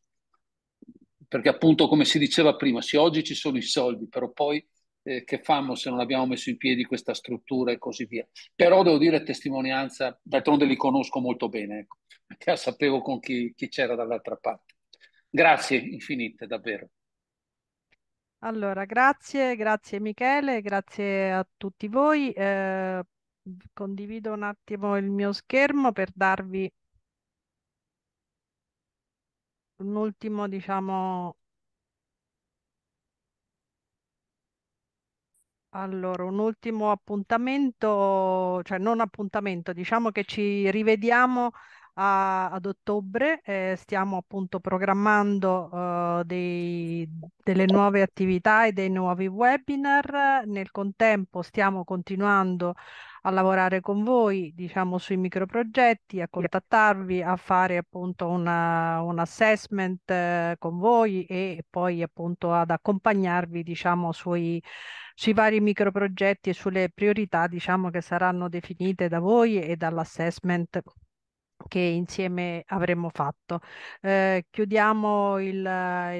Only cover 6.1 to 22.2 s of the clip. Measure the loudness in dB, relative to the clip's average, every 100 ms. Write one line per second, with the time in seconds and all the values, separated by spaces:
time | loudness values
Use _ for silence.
6.1 | 0 0 -2 -4 -4 0 0 -2 -4 -6
7.1 | -8 -6 -10 -6 -4 -2 -4 -6 -10 -10
8.1 | -10 -12 -16 -8 2 6 6 6 6 6
9.1 | 4 0 -8 -6 -4 -4 -4 -4 -6 -6
10.1 | -6 -2 0 4 4 4 2 2 0 0
11.1 | -4 -4 -4 -4 -6 -8 -10 -14 -20 _
12.1 | _ _ -8 -2 -2 -2 0 0 0 -2
13.1 | -6 -4 -4 -6 -8 -8 -2 -2 -2 -4
14.1 | -6 -6 -8 -6 -8 _ _ _ _ _
15.1 | _ _ 4 6 6 2 -2 -2 -10 -8
16.1 | -6 -8 -10 -10 -8 -6 -8 -10 _ _
17.1 | _ _ _ _ _ _ _ _ _ _
18.1 | _ _ _ -10 -6 -4 -4 -2 4 4
19.1 | 4 -2 -2 -2 0 0 -2 -2 -6 -6
20.1 | -2 0 2 0 -2 -2 -4 -4 -6 -4
21.1 | 0 0 -2 -4 -8 -12 -10 -4 2 2
22.1 | 2